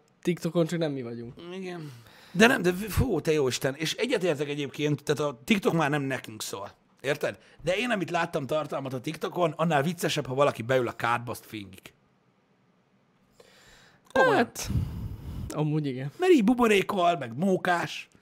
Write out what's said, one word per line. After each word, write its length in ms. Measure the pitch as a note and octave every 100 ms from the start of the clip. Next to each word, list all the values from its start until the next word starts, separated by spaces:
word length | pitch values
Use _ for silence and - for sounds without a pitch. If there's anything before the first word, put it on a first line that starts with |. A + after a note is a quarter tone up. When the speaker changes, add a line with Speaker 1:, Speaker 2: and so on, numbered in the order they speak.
| _ _
Speaker 1:
TikTokon, 440 | - E3 E3+ F3
csak 140 | D#3+ E3+
nem 120 | D#3
mi 100 | C#3
vagyunk. 320 | A#2 A#2 A#2 B2 E3+
Speaker 2:
Igen. 380 | F#3 F#3 F3 D3+ A#2+ - - -
De 160 | F3 A3+
nem, 140 | -
de 120 | F3
fú, 480 | F3+ G#3+ - C4 D#3+
te 100 | D#3+
jó 160 | D#3 C3
Isten. 280 | - C3+
És 180 | C#3+ D#3
egyetértek 560 | - A#3+ A3+ F3 C#3+ C#3+
egyébként, 540 | D3 C#3 - D3 C#3+
tehát 280 | - C#3 D3
a 100 | B2
TikTok 300 | - G#3 -
már 160 | E3 C#3+
nem 120 | D3+
nekünk 400 | C3+ B2 - G#2+
szól. 300 | - G#2 G2+ - _ _
Érted? 360 | C3 C#3+ C3 G2 - -
De 120 | D3+ G3
én, 120 | B3
amit 200 | G#3 D#3+
láttam 360 | E3+ E3+ E3
tartalmat 480 | C3+ D#3 D3 D#3 C3+
a 60 | B2+
TikTokon, 540 | D#3 D#3+ G3 F3 E3
annál 260 | D3 E3+ D3
viccesebb, 420 | D3+ E3+ D#3+ D3+
ha 80 | B2+
valaki 280 | C3 C#3+ -
beül 260 | A2+ C3 A2+
a 40 |
kádba, 360 | - A#2 A#2+ A#2
azt 140 | G#2
fingik. 480 | - G#2+ F#2+ G2 - _ _ _ _ _ _ _ _ _ _ _ _ _ _ _ - _ - - _ _ _
Komolyan. 240 | C5 C5
Speaker 1:
Hát, 340 | F#4 A#3+ - - - - - - - - - -
amúgy 320 | D3+ D3+ D3+
igen. 260 | C#3+ B2+ C#3 -
Speaker 2:
Mert 120 | F#4
így 120 | D#4
buborékol, 720 | G#3 B3 A#3 G3 - G3 E3+ E3+
meg 200 | A#2+ A#2+
mókás. 720 | G3 F#3 F#3 E3+ D#3 - - _